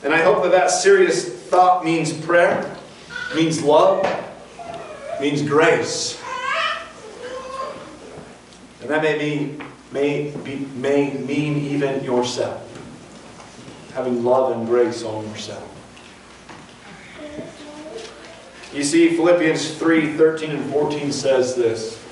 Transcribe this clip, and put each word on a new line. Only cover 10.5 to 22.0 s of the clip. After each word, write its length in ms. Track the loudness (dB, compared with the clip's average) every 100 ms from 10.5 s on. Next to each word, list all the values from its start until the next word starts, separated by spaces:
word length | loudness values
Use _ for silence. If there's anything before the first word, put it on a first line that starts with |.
| -8 -8 -6
may 380 | 0 2 0
mean 440 | -4 -4 -2 0 -2 -2
even 360 | -2 -2 -2
yourself. 560 | -2 0 0 -4 -4 -6 -14 -18 -18 -20 -20 -20 -20 -20 -20 -20 -20 -20 -12
Having 300 | -6 -2 -2
love 340 | 2 4 2 -2
and 80 | 2
grace 380 | 2 2 0
on 200 | -6 -8 -8
yourself. 380 | -10 -12 -12 -14 -20 -20 -20 -20 -20 -20 -20 -20 -20 -20 -20 -20 -20 -20 -18 -14 -14 -14 -16 -18 -16 -14 -14 -14 -18 -20 -20 -20 -20 -12
You 100 | -6
see, 320 | 2 6 6 6
Philippians 600 | 4 4 4 0 -4 -2
three 380 | 2 2 2
thirteen 380 | 4 4 4 -6
and 200 | -6 -2
fourteen 400 | 0 0 -2 -4
says 440 | -2 2 2 2 2
this. 480 | 0 0 -8 -12